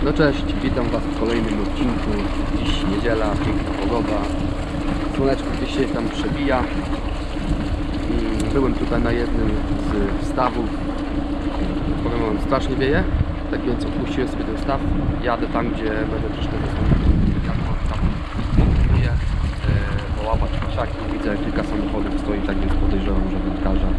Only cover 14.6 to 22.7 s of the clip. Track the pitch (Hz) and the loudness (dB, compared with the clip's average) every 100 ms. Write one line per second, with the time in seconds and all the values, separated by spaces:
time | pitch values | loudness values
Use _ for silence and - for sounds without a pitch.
14.6 | - 135 - - 139 - 127 117 117 120 | -2 0 0 0 0 0 -2 0 0 -2
15.6 | 117 110 110 107 107 107 - - - - | -2 -2 -2 -2 -2 -2 -2 -2 -2 -2
16.6 | - - - - - - - - - - | -2 0 2 4 4 6 4 2 0 0
17.6 | - - - - - - - - - - | 0 0 0 0 0 0 -4 -4 2 4
18.6 | - - - - - - - - - - | 6 6 6 6 4 2 2 0 0 0
19.6 | - - - - - - 110 113 101 - | 0 2 0 -2 -2 -2 0 0 0 0
20.6 | 110 131 113 - 104 - 110 101 95 104 | -2 -2 -2 -2 -4 -2 -2 -2 0 -2
21.6 | 101 104 98 107 101 - - 101 98 98 | -2 -2 -2 -2 -2 -2 -2 -2 0 0
22.6 | 95 | 2